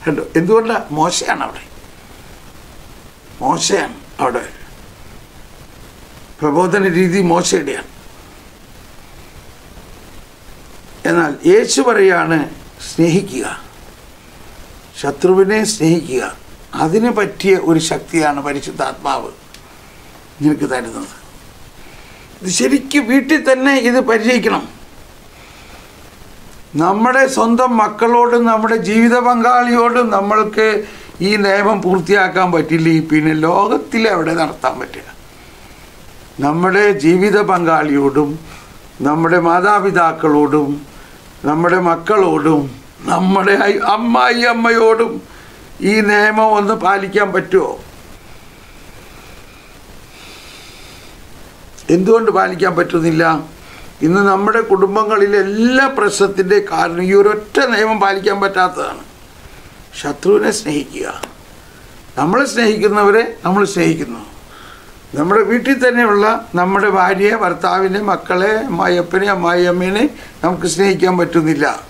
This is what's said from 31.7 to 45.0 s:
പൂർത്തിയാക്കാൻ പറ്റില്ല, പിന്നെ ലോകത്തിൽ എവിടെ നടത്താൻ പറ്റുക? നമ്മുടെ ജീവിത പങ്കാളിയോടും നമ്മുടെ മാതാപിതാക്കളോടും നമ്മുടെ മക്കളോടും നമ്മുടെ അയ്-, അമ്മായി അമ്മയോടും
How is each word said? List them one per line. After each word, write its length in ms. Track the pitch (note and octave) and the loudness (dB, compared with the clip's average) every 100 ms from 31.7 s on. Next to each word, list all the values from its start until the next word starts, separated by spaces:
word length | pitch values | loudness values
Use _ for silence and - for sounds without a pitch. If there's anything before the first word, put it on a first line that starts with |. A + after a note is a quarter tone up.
| G#3+ | 0
പൂർത്തിയാക്കാൻ 720 | F3 F#3 E3 G3+ F#3 F#3 F#3 | 0 -2 2 2 2 0 0
പറ്റില്ല, 560 | E3+ C#3 D#3+ D#3+ D#3+ D#3 | 0 0 0 2 2 2
പിന്നെ 260 | D#3 D#3 | 0 2
ലോകത്തിൽ 720 | D#3 D#3+ F3+ G#3 C#4+ - A#3 A3 | 0 0 0 0 -2 -2 -2 0
എവിടെ 260 | F#3 D#3+ | 0 -2
നടത്താൻ 460 | E3+ D#3 - C3 B2 | -2 -4 -4 -6 -6
പറ്റുക? 280 | B2+ - - - - - - - - - - - - - - - | -12 -16 -20 -20 -20 -20 -20 -20 -20 -20 -20 -20 -20 -20 -20 -6
നമ്മുടെ 520 | C#3 D#3+ F#3 F#3+ G#3 | -2 0 2 4 2
ജീവിത 500 | F#3+ D3 F3+ G3+ G#3 | 2 2 4 4 2
പങ്കാളിയോടും 960 | G#3 F3+ E3+ D#3+ D3+ C#3+ C#3 C3+ D3 D#3+ - - - - - - | 2 0 2 2 2 0 2 0 -2 -4 -12 -20 -20 -20 -20 -6
നമ്മുടെ 380 | C3+ D#3 E3 F3 | -2 0 2 2
മാതാപിതാക്കളോടും 1600 | E3+ F3 F#3+ G#3 G3 F3 E3 D#3+ D#3+ D3 D3 D3+ C#3 D3 - - - - - - C3+ | 2 2 2 2 0 0 0 0 0 2 2 0 -2 -6 -10 -20 -20 -20 -20 -10 -4
നമ്മുടെ 340 | D#3 E3+ F#3 | 0 2 2
മക്കളോടും 1040 | F3 E3 E3 G3+ F#3 D#3 D3 D#3 C#3 A#2+ - - | 0 -2 0 0 2 2 2 0 -2 -12 -20 -16
നമ്മുടെ 520 | - E3+ F#3 G3 F#3+ | -6 -2 0 0 2
അയ്-, 300 | G3 G3+ G3+ | 0 0 0
അമ്മായി 600 | - A3 A#3 A#3+ B3 A#3+ | 0 -2 0 0 2 2
അമ്മയോടും 800 | A#3+ A#3 A#3 A#3 A3+ A3+ | 0 0 2 4 4 2